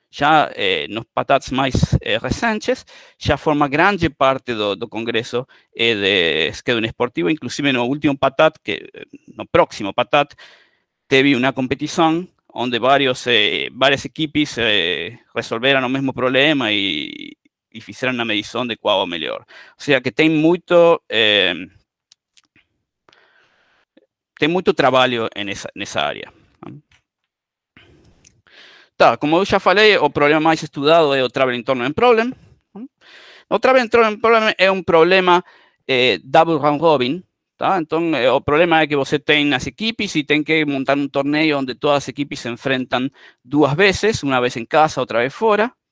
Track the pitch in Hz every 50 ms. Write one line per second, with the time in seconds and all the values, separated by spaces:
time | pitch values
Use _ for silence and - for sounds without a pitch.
0 | _ _ - - 143 147 160 151 127 - - - 107 92 92 78 71 80 101 113
1 | 120 - _ 127 127 - - 135 - - 127 131 139 135 - - - - - -
2 | - 110 104 113 - 127 117 - - 233 214 214 - - 254 - - - - -
3 | - - _ _ - - 147 135 - 165 147 147 147 139 135 151 175 202 208 175
4 | 170 156 143 - 139 135 135 131 - - 120 107 104 104 98 92 117 117 - 113
5 | 113 117 117 110 113 - - 120 131 - _ _ _ _ _ - 117 117 113 101
6 | 101 95 104 95 85 82 73 78 80 71 - - - - 123 113 110 117 - -
7 | 123 120 - 165 170 170 160 - - 120 - - 147 143 131 123 120 120 139 151
8 | 143 151 139 139 - 135 - - 156 156 - _ _ - 87 - - - - -
9 | - - - - _ - - 107 104 - - 165 175 - - - 110 98 98 -
10 | 120 - - 147 143 - - - - - - _ _ _ _ _ _ _ _ _
11 | _ - 135 135 139 143 139 117 123 135 123 135 131 123 143 131 151 143 - -
12 | 165 160 160 170 185 - _ _ _ _ - - 120 123 120 117 120 127 139 139
13 | 139 131 127 - - 127 120 107 104 92 80 78 69 64 73 120 131 139 139 131
14 | - 139 - - 160 147 - 151 147 - - 120 113 110 104 101 82 87 90 73
15 | 82 101 120 - _ _ - 117 113 - 123 113 120 135 139 135 127 120 131 135
16 | 139 131 120 123 123 127 131 131 139 156 156 139 123 107 104 101 98 95 76 76
17 | 65 50 - - - - - - _ _ _ _ _ _ - 113 - - 113 -
18 | 135 127 127 120 117 110 104 104 98 - - 117 123 120 113 - - 104 101 95
19 | 98 87 87 82 73 60 52 50 - _ - - - - _ - - - 139 127
20 | 123 127 - - 156 160 160 151 156 165 175 175 - - 175 170 170 170 165 -
21 | - - - 110 110 107 104 101 92 90 87 78 92 87 _ _ _ _ _ _
22 | _ _ _ _ _ _ _ - _ _ _ _ _ _ _ _ _ _ _ _
23 | _ _ _ _ _ _ _ _ _ _ _ _ _ _ _ _ _ _ _ _
24 | _ _ _ _ _ _ _ - 151 151 170 190 180 - 170 - 143 131 127 131
25 | 127 127 123 117 113 - - - 104 98 101 - - - - - 101 - - 92
26 | 73 73 60 50 - - - _ _ _ _ _ - - 135 147 - _ _ _
27 | _ _ _ _ _ _ _ _ _ _ _ _ _ _ _ _ _ _ _ _
28 | _ _ _ _ _ _ _ _ _ _ _ - - - - - _ _ _ -
29 | 190 143 117 - - 147 160 175 196 - 226 190 - 190 180 202 214 214 196 143
30 | 143 143 - 160 147 147 151 156 156 160 160 156 - 147 - 147 139 147 165 170
31 | 156 143 139 135 127 120 - 135 135 127 123 123 113 - 131 127 120 135 - -
32 | 233 247 233 220 226 247 262 - - _ _ _ _ _ - 202 240 - _ _
33 | _ - - - - - - - _ _ 180 208 - 262 262 262 240 214 - 233
34 | 226 214 214 214 - 226 233 226 220 214 - - 185 190 190 190 170 - 170 160
35 | 165 175 185 190 185 180 175 180 - _ - _ _ _ _ _ _ - 135 123
36 | 127 127 101 87 - 135 135 160 165 165 165 143 139 151 147 143 160 170 151 131
37 | 123 123 160 190 - _ _ _ _ _ _ - - 147 190 185 156 - 160 160
38 | 170 165 156 131 117 131 120 135 - - 143 156 180 175 160 160 156 147 151 143
39 | 135 - 156 143 - - 147 151 147 143 139 131 131 139 - - 208 226 226 -
40 | 214 196 - 156 135 - 147 151 147 156 160 160 151 143 143 135 135 135 139 143
41 | 143 139 - 165 143 143 147 151 160 156 147 139 135 123 120 - - 147 143 143
42 | - - 123 - 143 143 143 - - 120 117 113 - 135 135 127 127 - - 123
43 | 127 139 - _ - - _ _ _ 123 139 147 151 131 143 151 202 202 185 -
44 | - 208 226 - - 139 135 127 123 123 - 123 113 - - 160 156 143 - 139
45 | 127 - 107 113 120 135 - - 220 226 208 214 220 247 - _ _ _